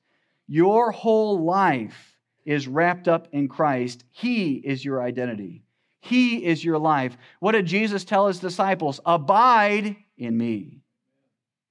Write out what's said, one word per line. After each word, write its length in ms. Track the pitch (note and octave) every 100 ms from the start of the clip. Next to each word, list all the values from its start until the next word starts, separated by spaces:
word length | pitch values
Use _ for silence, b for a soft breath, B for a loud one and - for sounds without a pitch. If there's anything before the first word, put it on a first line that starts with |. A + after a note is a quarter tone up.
| _ _ _ _ -
Your 440 | D3+ F#3 A3 A#3+
whole 480 | - A3+ A3 G#3+ G3
life 800 | D#3+ G3 F#3+ C3 G#2 - - _ _ _
is 240 | - D3 B2+
wrapped 400 | C#3+ F3 F3 F3+
up 220 | E3 -
in 160 | C#3+ C#3
Christ. 560 | - D3+ C3 B2 A#2+ _
He 460 | - B3 A#3 E3+ B2
is 280 | C3+ C3+
your 180 | C3+ C3+
identity. 640 | B2 B2 B2 G#2+ F#2+ E2+ _ _ _ _
He 420 | - B3 B3 A#3
is 200 | E3+ D#3 D#3+
your 120 | D#3+
life. 400 | D#3+ D3 B2+ B2 b b
What 140 | F#3+
did 120 | A3 F3
Jesus 380 | G3 A3 G3+
tell 240 | F#3 G3 G3+
his 120 | F3+
disciples? 600 | F3+ F3 G3 F#3 A3+ - -
"Abide 920 | E3+ C#3+ G3+ B3+ A#3 G#3 G#3 G#3 G3+ _ -
in 200 | A#2+ A#2
me." 440 | A#2 G#2+ E2+ - _ _ _ _ _ _ _ _ _